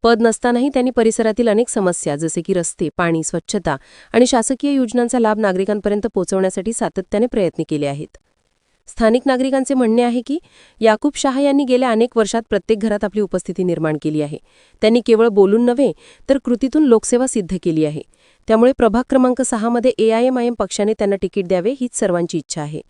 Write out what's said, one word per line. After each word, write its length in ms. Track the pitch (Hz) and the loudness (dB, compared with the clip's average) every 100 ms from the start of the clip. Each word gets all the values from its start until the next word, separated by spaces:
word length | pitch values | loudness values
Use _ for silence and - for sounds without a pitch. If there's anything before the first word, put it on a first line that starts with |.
पद 180 | 233 233 | 2 2
नसतानाही 480 | 226 220 247 240 277 | 2 0 -2 0 0
त्यांनी 220 | 269 247 | 0 -2
परिसरातील 560 | 247 226 220 220 214 233 | 0 0 2 -2 0 0
अनेक 220 | 208 247 | 0 0
समस्या 460 | - 190 170 - 143 | 0 -2 -2 -6 -4
जसे 260 | 160 175 | -4 -6
की 120 | 165 | -4
रस्ते, 360 | 180 165 - 160 - | -4 -4 -6 -6 -2
पाणी, 260 | 170 165 | -2 -2
स्वच्छता 540 | 156 170 - 208 170 143 _ - - | -4 -6 -6 -6 -4 -6 _ -20 -2
आणि 120 | 226 247 | 2 2
शासकीय 460 | 254 220 262 285 | 2 -2 -4 -2
योजनांचा 480 | 277 247 240 240 254 | -2 0 -2 -2 0
लाभ 200 | 220 214 | 0 2
नागरिकांपर्यंत 680 | 214 185 196 208 202 208 196 | 0 0 -2 -2 -2 -2 -2
पोहोचवण्यासाठी 600 | - 180 190 190 196 190 | -4 -2 -2 -2 -2 -6
सातत्याने 520 | 226 185 - 180 208 240 | -4 -6 -6 -4 -2 0
प्रयत्न 380 | 233 175 - 160 | 0 -2 -2 -6
केले 180 | 151 143 | -4 -4
आहेत. 300 | 143 156 - _ _ _ _ _ _ - | -6 -12 -18 _ _ _ _ _ _ -20
स्थानिक 340 | - 226 240 269 | 0 2 2 2
नागरिकांचे 480 | 254 262 269 262 | 0 0 0 0
म्हणणे 280 | 269 233 226 | 0 2 2
आहे 200 | 240 240 | 2 0
की 180 | 233 294 _ _ _ _ | -4 -8 _ _ _ _
याकूब 320 | 220 214 294 - | 2 2 0 0
शहा 260 | 277 254 | -2 2
यांनी 220 | 285 277 | 2 2
गेल्या 260 | 269 247 254 | 2 0 2
अनेक 280 | 220 240 226 | 2 0 0
वर्षात 240 | 208 226 226 | 0 -2 -2
प्रत्येक 300 | 202 - 220 | -4 0 -2
घरात 240 | 220 208 | 0 -2
आपली 180 | 208 208 | -2 -4
उपस्थिती 420 | 202 185 - 175 | -2 -4 -6 -4
निर्माण 340 | 180 160 156 151 | -2 0 -2 -2
केली 200 | 156 151 | -2 -2
आहे. 160 | 147 - _ _ _ _ | -4 -8 _ _ _ _
त्यांनी 200 | 214 233 226 | 2 2 4
केवळ 220 | 220 233 | 4 4
बोलून 380 | 202 196 220 240 | 4 4 4 2
नव्हे 280 | 247 262 156 - _ - | 2 0 -2 -16 _ -2
तर 80 | 277 | -2
कृतीतून 480 | - 240 269 302 302 | 0 -2 0 2 4
लोकसेवा 420 | 220 - 240 262 | 4 2 -2 0
सिद्ध 300 | 233 170 185 | -4 -4 -4
केली 220 | 180 160 151 | -2 0 0
आहे. 160 | 151 - _ _ _ - | -4 -14 _ _ _ 0
त्यामुळे 240 | 220 240 269 | 4 4 4
प्रभाग 260 | 233 220 247 | 2 0 0
क्रमांक 320 | 269 254 247 | 2 2 0
सहा 280 | 254 226 220 | -2 -2 -2
मध्ये 220 | 240 247 | 0 0
एआयएमआयएम 640 | - 220 226 254 254 240 | 2 2 2 0 0 -2
पक्षाने 400 | 240 196 - 208 | -4 -6 -2 -2
त्यांना 220 | 220 202 196 | 0 -2 -2
तिकीट 260 | 190 - 175 | -4 -4 -2
द्यावे 240 | 185 202 | 0 0
हीच 240 | 277 247 - | -4 -6 -4
सर्वांची 420 | 208 175 170 165 | -2 -2 -2 -6
इच्छा 240 | - - | -8 -10
आहे. 200 | 147 156 | -10 -12